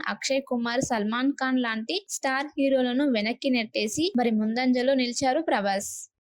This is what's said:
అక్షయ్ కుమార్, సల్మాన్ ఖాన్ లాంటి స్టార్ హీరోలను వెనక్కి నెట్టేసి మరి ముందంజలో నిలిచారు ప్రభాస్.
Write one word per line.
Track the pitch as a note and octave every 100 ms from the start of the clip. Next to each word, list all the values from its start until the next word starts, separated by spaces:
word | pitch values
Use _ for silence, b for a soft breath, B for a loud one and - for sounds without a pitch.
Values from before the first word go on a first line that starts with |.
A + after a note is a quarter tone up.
| -
అక్షయ్ | G#3 - C4+
కుమార్, | C4+ A#3+ A#3 B3
సల్మాన్ | - A3+ G#3 A#3+ C4+
ఖాన్ | - C4 B3+
లాంటి | A#3+ A3 A3+ F#4 -
స్టార్ | - C4+ C4 D4 -
హీరోలను | C4+ C4 B3 B3+ C#4+
వెనక్కి | A3 G#3+ B3 C#4
నెట్టేసి | B3 A3+ A3 G#3+ D4+ F4+ B3
మరి | A#3+
ముందంజలో | G#3+ G#3+ A#3 B3+ B3 B3+
నిలిచారు | C4+ A#3+ A#3 C4+ D4
ప్రభాస్. | E4 A#3 G3 G3 - - - _